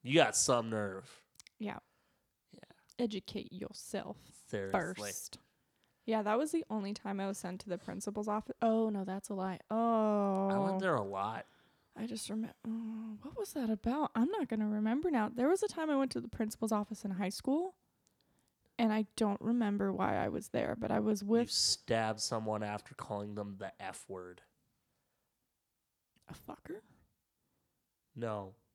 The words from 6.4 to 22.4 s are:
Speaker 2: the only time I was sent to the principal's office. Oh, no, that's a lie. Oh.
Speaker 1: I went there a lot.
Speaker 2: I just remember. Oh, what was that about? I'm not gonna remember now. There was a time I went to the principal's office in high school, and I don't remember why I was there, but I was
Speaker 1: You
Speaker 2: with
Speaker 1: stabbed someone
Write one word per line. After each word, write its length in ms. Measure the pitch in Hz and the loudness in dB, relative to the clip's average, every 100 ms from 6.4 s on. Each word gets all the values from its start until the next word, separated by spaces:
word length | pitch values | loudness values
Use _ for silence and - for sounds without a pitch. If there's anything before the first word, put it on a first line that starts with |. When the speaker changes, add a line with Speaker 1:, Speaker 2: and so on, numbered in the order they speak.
| 302 | 2
Speaker 2:
the 120 | 330 - | -2 -2
only 240 | 214 196 | -4 -4
time 260 | 208 196 196 | -6 -6 -4
I 80 | 196 | -2
was 100 | 196 | -4
sent 240 | 180 180 | -6 -8
to 80 | 208 | -6
the 100 | 175 | -6
principal's 480 | - 190 208 208 208 | -6 -6 -4 -4 -2
office. 280 | 208 - - | -2 -4 0
Oh, 280 | 226 220 220 | 4 4 2
no, 140 | 208 | 0
that's 260 | 190 190 - | -2 -6 -4
a 40 | |
lie. 260 | 196 190 180 - | -4 -2 -4 -2
Oh. 760 | 220 233 226 214 208 202 190 196 | 0 2 4 4 4 4 4 4
Speaker 1:
I 80 | 196 | 4
went 200 | 196 190 | 2 2
there 160 | 190 139 | 4 2
a 80 | |
lot. 420 | 98 98 101 113 - _ _ _ _ - | 2 -2 -2 -4 -10 _ _ _ _ -8
Speaker 2:
I 80 | 226 | -6
just 240 | 226 - | -6 -4
remember. 240 | 214 226 - 226 | -4 -6 -8 -6
Oh, 500 | 226 226 220 220 214 | -6 -4 -6 -8 -10
what 160 | 285 494 | -10 -6
was 160 | 415 | -6
that 160 | 302 226 | -2 0
about? 420 | 220 226 277 302 226 | 0 0 0 0 4
I'm 140 | 269 | 4
not 180 | 415 269 | 2 0
gonna 200 | 214 214 | 0 0
remember 420 | 214 220 254 349 | 2 2 2 4
now. 200 | 269 208 | 2 2
There 140 | 240 262 | 2 4
was 160 | 381 | 4
a 40 | 415 | 2
time 220 | - 320 | -2 2
I 60 | 277 | 2
went 160 | 269 | 2
to 100 | - | -2
the 60 | 240 | -6
principal's 440 | - 214 - 220 | -4 -4 -2 0
office 340 | 208 208 208 202 | 0 0 -6 -4
in 60 | |
high 180 | 185 190 | -2 -2
school, 440 | - - 294 370 - _ _ _ _ _ _ _ _ _ - | -2 0 2 0 -8 _ _ _ _ _ _ _ _ _ 2
and 140 | 226 | 4
I 160 | 214 214 - | 4 0 2
don't 240 | 220 202 | 2 2
remember 500 | 220 240 214 202 196 | 0 2 2 2 2
why 240 | 185 190 101 | 2 2 2
I 100 | - | 0
was 220 | - - | -2 -2
there, 260 | - - 233 | 0 0 0
but 140 | 226 | 0
I 80 | 214 | 2
was 220 | 214 208 | 2 0
Speaker 1:
You 60 | 202 | 4
Speaker 2:
with 200 | 226 240 | 2 4
Speaker 1:
stabbed 680 | - - - - 113 110 107 | 2 2 0 2 2 2 0
someone 440 | - 113 | -2 -2